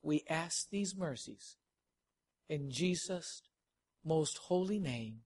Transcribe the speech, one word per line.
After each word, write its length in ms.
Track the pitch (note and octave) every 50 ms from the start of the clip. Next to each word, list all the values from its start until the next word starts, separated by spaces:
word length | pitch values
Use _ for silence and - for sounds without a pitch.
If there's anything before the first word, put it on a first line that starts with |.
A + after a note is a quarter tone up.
| -
We 200 | - D3+ D3+ - -
ask 420 | D#3+ D#3+ E3 E3+ - - - -
these 240 | - G3+ G3+ F#3 F#3
mercies 640 | F#3+ F#3 D#3+ C3 A2 - - A2 - - - - _ _ _ _ _ _ _ _ _ _ _ _ _ _ _ _ _ _ _
in 220 | D#3+ D3 C#3+ C#3
Jesus' 720 | C3 B2 E3+ F3+ F3 E3 - - F#3 F3 E3 - - - _ _ _ _ _ _ _ _ _ _ _ _ _
most 340 | D#3 D#3+ D#3+ D#3 D3+ - -
holy 400 | - - F3+ F3+ F#3 F#3 G#3 G#3+
name. 420 | F#3+ C#3+ B2 A#2 A2+ A2 A2 A2+ -